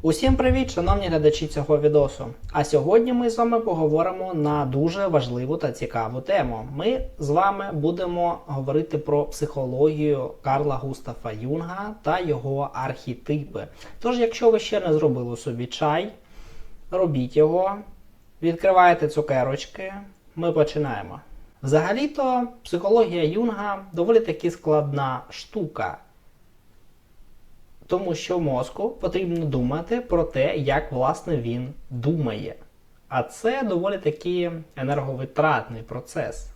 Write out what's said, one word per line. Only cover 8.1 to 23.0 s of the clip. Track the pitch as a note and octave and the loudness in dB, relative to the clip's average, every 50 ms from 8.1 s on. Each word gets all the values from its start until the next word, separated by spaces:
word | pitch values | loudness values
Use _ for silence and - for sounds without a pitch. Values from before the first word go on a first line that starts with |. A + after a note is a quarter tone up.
| F3 F3 F3 E3+ F3 - - | -2 0 0 0 -2 -4 -8
говорити | - C#3+ C3+ C3+ C3+ B2 D3+ - - - D3+ | -8 -6 -6 -4 0 0 0 0 0 -4 -4
про | - - D3 D3 D3 | -2 0 0 0 0
психологію | - - - D3+ D3 - C#3+ C3 B2+ B2 C3 D3 D#3 D3+ D3+ D3+ D3+ C#3+ C3+ B2+ - - - | -2 -4 -6 -6 -4 -4 -4 -4 -4 2 4 4 4 4 2 0 0 0 0 -2 -6 -10 -6
Карла | - C3+ C3 C#3 D3 D3 C3+ | -2 0 0 0 0 0 -2
Густава | C3 C#3 C3+ C3 - - - A#2 - - A#2+ A2 G#2+ | -2 -4 -8 -8 -10 -10 -12 -12 -10 -10 -10 -8 -6
Юнга | A#2 C3 D3 E3 E3+ E3+ F3+ F#3+ G3+ G#3 G#3+ - | -4 -4 -4 -4 -4 -8 -8 -8 -8 -10 -10 -6
та | - D3 D#3+ F#3 | -2 0 0 0
його | F3+ E3 D3 B2 A#2+ C#3 C3+ C#3 C#3 C#3 - | 0 0 -2 -2 -2 -2 -2 -2 -2 -4 -4
архетипи. | C3+ C3 C3 C3 - - - A#2+ - - - D3 D3+ C#3 - - G#2 F2 - - - - - - - | -6 -6 -6 -6 -8 -8 -10 -10 -8 -2 -2 -2 -2 -2 -6 -10 -10 -10 -10 -14 -18 -18 -18 -14 -4
Тож, | - A#3 B3 A#3+ | -2 0 2 2
якщо | A#3 A3+ - - A#3+ A#3 | 2 0 0 4 4 6
ви | A3 A3 | 6 6
ще | - - G#3+ G3+ | 2 0 -2 0
не | F3+ F3 | 2 2
зробили | D#3 D#3 D#3 D3+ B2+ B2+ A#2+ A#2+ A#2+ | 2 4 4 2 2 0 -4 -6 -6
собі | A#2 - C#3+ A#2+ A#2 B2 | -6 -6 -6 -6 -6 -6
чай, | B2 - - D#3+ D3+ D3 E3 F#3+ A3 - - - - - - - - - - - - - - - - | -8 -4 -2 0 2 2 0 -2 -4 -8 -16 -20 -20 -20 -18 -18 -16 -14 -14 -12 -12 -14 -16 -12 -4
робіть | - F#3 F#3+ E3 D3 C3 B2+ B2 - | 0 0 2 2 2 0 -2 2 4
його, | D3 D3+ D3+ D#3+ F3+ F#3 G3 G3+ G#3 G#3 - - - - - - - _ - - - | 4 4 6 4 2 0 0 -2 -6 -10 -16 -20 -20 -20 -20 -20 -20 _ -20 -14 -2
відкривайте | E3 E3+ E3+ E3+ - F#3+ F#3+ F#3 F3+ F3 E3+ - D3+ D3 | -2 -2 -2 2 2 6 8 8 8 8 8 6 2 0
цукерочки, | - D3+ D3 - C#3 C3 B2+ C3+ C3+ C#3+ - - - - F#3+ F#3+ G3 G3+ G3+ - - _ _ - - | 0 0 0 2 2 2 2 2 0 -4 -6 -12 -12 -12 -10 -10 -10 -12 -14 -16 -20 _ _ -16 -8
ми | D#3+ E3+ E3+ | -2 -2 0
починаємо. | D#3 D#3 D3 D3+ - D3+ D3 C3+ A#2 G2+ F#2+ F2+ - C#3+ - - - - - - _ _ | 4 4 2 2 2 -2 -2 -2 -4 -6 -8 -10 -14 -16 -16 -18 -20 -20 -20 -20 _ _
Взагалі-то | - C3 D3 D#3 D#3+ F3+ G#3 B3+ C#4+ D4 D4 D4+ C4+ B3+ B3+ B3 B3 A#3+ - - - | -2 2 4 4 4 2 0 0 0 -2 0 0 0 2 2 0 -2 -2 -6 -16 -8
психологія | - - F3 F3+ G3 A3 A#3+ | -6 -4 -2 2 4 6 6